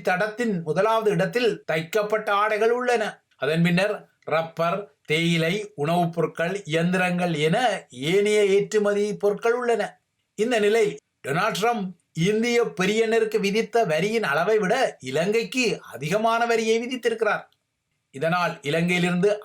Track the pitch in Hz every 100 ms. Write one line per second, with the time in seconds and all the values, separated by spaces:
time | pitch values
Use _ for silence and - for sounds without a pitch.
0 | 190 180 214 214 233 180 156 160 220 226
1 | 208 185 185 247 233 165 - 160 165 214
2 | 208 214 214 202 214 214 226 247 247 240
3 | 196 - _ - 135 165 175 175 208 202
4 | - _ - 156 160 - 165 190 202 _
5 | - 156 170 165 165 208 208 - 147 175
6 | 165 170 160 - 170 196 147 160 175 185
7 | 180 175 175 151 156 214 247 185 - 123
8 | 143 196 208 208 202 196 202 214 202 202
9 | 208 202 202 196 233 247 240 214 185 -
10 | _ _ _ - 226 226 208 226 202 -
11 | _ _ 131 160 214 170 226 233 185 -
12 | _ 160 185 214 240 233 220 - 185 220
13 | 220 226 220 214 196 214 - 233 196 156
14 | 208 226 175 147 185 220 185 254 233 -
15 | 131 139 185 226 - 262 226 151 - 123
16 | 147 208 226 233 233 226 220 226 247 247
17 | 233 220 208 165 - _ _ _ _ _
18 | _ 135 160 180 170 - 139 160 175 180
19 | 180 180 202 208